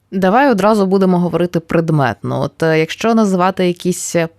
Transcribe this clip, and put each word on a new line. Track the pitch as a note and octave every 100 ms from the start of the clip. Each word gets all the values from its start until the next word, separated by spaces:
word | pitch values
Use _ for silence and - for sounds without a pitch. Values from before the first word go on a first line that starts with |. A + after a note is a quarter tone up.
| _
Давай | F#3+ F#3 A#3 C#4+
одразу | G3+ G3+ A3 F#3+
будемо | F#3+ F#3 F3+
говорити | F3 E3 F3 E3+
предметно. | - E3+ E3 D3+ B2+ G2+ B2 B2+
От, | - -
е, | D#3+ D#3+
якщо | D#3+ - A3+
називати | A3+ G#3 F#3 F#3 F#3+ F3+
якісь... | F3 F3+ F3 - E3+ E3